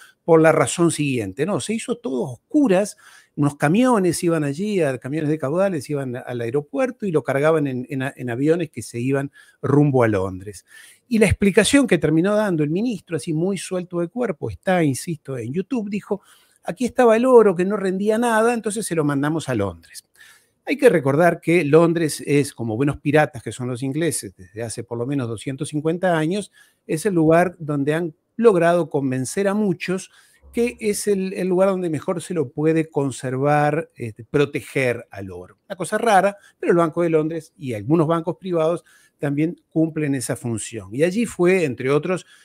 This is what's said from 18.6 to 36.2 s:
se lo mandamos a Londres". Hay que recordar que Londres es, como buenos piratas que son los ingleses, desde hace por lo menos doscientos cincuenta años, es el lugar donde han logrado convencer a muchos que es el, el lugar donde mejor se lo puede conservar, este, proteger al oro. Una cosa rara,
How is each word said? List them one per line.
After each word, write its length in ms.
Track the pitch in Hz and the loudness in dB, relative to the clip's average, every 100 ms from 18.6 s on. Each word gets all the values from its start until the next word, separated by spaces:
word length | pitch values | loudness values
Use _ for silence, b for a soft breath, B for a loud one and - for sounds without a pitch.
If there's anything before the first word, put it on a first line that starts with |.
| 214 214 190 | -4 -6 -4
se 80 | |
lo 120 | 165 147 | -2 0
mandamos 420 | 139 147 160 139 | 0 0 -2 -2
a 80 | 120 | -2
Londres". 480 | 98 85 - - - _ b b b b - | -2 -6 -16 -20 -20 _ b b b b -6
Hay 120 | 294 | 2
que 120 | 254 | 4
recordar 520 | 180 135 143 175 160 | 4 2 2 2 2
que 240 | - 175 147 | 0 0 4
Londres 560 | 156 165 165 156 - 131 | 4 4 2 -2 -4 0
es, 260 | 143 135 | 0 0
como 220 | - 117 110 | -4 -6 -2
buenos 220 | 143 143 | -2 -2
piratas 440 | 147 147 147 117 | 2 2 2 -2
que 100 | - | -12
son 180 | 110 123 | -8 -8
los 120 | 123 | -6
ingleses, 540 | 135 143 165 - 104 - | -6 -4 -2 -4 -8 -16
desde 260 | 95 107 | -18 -12
hace 220 | 117 - | -10 -10
por 160 | 113 117 | -10 -8
lo 80 | 120 | -4
menos 200 | 143 117 | -4 -4
doscientos 420 | 110 - 135 147 | -8 -8 -8 -6
cincuenta 460 | 151 156 170 185 165 | -4 -4 -2 0 0
años, 360 | 156 202 190 b b b - | 0 -4 -8 b b b -8
es 220 | 160 214 | -4 -2
el 80 | 175 | 2
lugar 400 | 156 165 180 - | 4 4 2 -2
donde 380 | 151 147 139 156 | -6 -2 -2 -2
han 180 | 170 - _ - | -4 -10 _ 2
logrado 520 | 226 180 165 175 160 | 4 6 4 2 0
convencer 600 | 151 135 127 127 - 196 | -2 -2 -2 -4 -2 -2
a 80 | 208 | 0
muchos 560 | 208 160 - 185 - b b b b | 0 -2 -4 -6 -8 b b b b
que 240 | - 240 240 | -4 -4 -2
es 280 | 214 208 208 | -4 -2 -2
el, 260 | 196 190 | -2 -2
el 140 | 196 185 | -4 0
lugar 220 | 180 196 | 2 2
donde 200 | 185 175 | 2 -2
mejor 320 | 147 - 175 | -4 -4 -6
se 120 | - | -4
lo 160 | 175 127 | -4 -4
puede 400 | - 156 160 160 | -2 0 0 0
conservar, 1000 | 151 139 123 131 131 143 147 147 151 165 - | -2 -4 -4 -6 -2 2 2 2 0 -4 -10
este, 280 | 120 107 | -12 -12
proteger 840 | 113 143 143 143 - 143 127 113 - | -4 0 0 -2 -6 -2 0 -2 -8
al 200 | 101 98 | -14 -14
oro. 280 | 90 92 _ - | -14 -16 _ -14
Una 80 | 185 | -10
cosa 220 | 165 214 | -6 -2
rara, 400 | 226 196 | 4 4